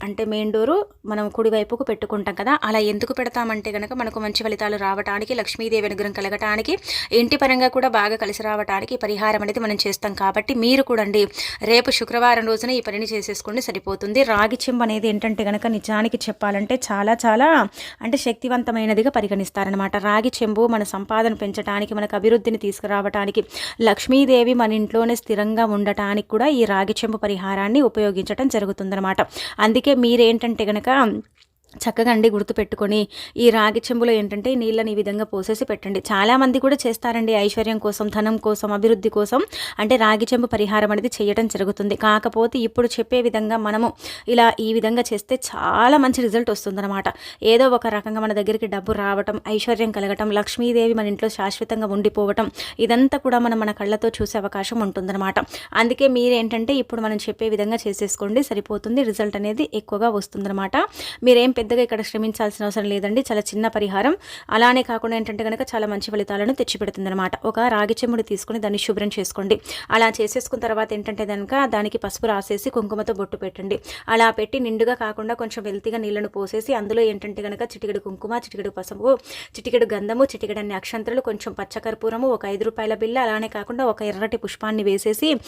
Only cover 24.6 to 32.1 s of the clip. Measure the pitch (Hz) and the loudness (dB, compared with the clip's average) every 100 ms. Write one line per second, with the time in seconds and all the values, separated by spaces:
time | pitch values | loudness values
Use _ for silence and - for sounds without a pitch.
24.6 | 220 214 208 226 233 240 - 208 208 220 | 2 2 0 2 2 0 -2 -2 0 2
25.6 | 226 202 208 202 202 208 - 214 269 269 | 2 2 0 0 0 -2 -2 2 2 4
26.6 | 214 196 196 214 226 220 208 190 190 196 | 4 2 0 -2 -2 -2 -2 -2 -2 -2
27.6 | 202 262 247 220 208 190 180 208 262 226 | 2 4 4 2 0 0 -4 -2 0 0
28.6 | 202 196 196 196 190 190 - - - - | -2 -4 -4 -2 -2 0 -2 -4 -12 0
29.6 | 214 240 285 262 240 240 226 233 233 220 | 2 4 4 4 4 6 6 6 0 -2
30.6 | 208 208 226 269 226 208 - _ _ _ | -2 0 2 4 4 0 -8 _ _ _
31.6 | _ - 233 220 233 | _ -6 -4 2 2